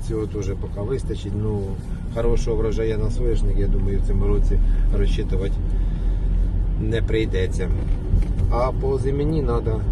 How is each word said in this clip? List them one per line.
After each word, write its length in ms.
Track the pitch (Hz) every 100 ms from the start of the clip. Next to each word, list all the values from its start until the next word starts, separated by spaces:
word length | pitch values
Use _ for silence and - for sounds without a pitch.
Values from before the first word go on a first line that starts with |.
| -
цього 200 | 110 107
теж 240 | 104 98 92
поки 280 | 107 101 101
вистачить. 440 | 135 - - 101 101
Ну, 180 | 107 101 98 98 - - - 113
хорошого 420 | 113 113 113 110
врожая 400 | 110 104 110 110
на 140 | 110
соняшник, 480 | - - 107 101 -
я 80 | 98
думаю, 320 | 98 98 98
в 80 | -
цьому 200 | 98 98
році 320 | 101 - - - - - 98
розчитувати 560 | 101 - - 92 98 - - - - - - - - - - - - -
не 200 | 107 113
прийдеться. 680 | 107 110 104 95 92 92 90 92 - - - - - - -
А 200 | 120 127
по 260 | 131 135 135
зиміні 460 | 135 143 151 160
треба 380 | 123 117 110 110 101